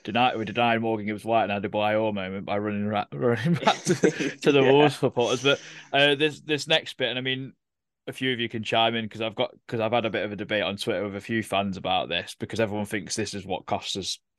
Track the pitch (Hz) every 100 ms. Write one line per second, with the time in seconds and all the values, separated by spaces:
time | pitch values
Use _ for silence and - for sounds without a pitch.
0 | - 110 127 110 107 110 117 113 113 110
1 | 104 104 110 113 98 101 101 104 104 107
2 | 110 104 92 98 90 104 107 104 104 104
3 | - 139 123 113 139 170 - - - 160
4 | 156 - 135 - 160 139 131 139 147 -
5 | 131 123 113 123 139 139 - - - 139
6 | 143 143 151 139 147 147 151 160 - -
7 | 123 127 131 131 135 - _ _ _ _
8 | - - 131 120 117 113 107 113 113 117
9 | 110 104 110 98 127 - - 117 110 120
10 | 110 98 104 101 101 107 90 101 120 95
11 | 101 98 - 113 107 98 101 90 92 92
12 | 64 85 95 - 113 101 110 104 104 107
13 | 78 - 82 101 92 90 - 101 - 98
14 | 90 - _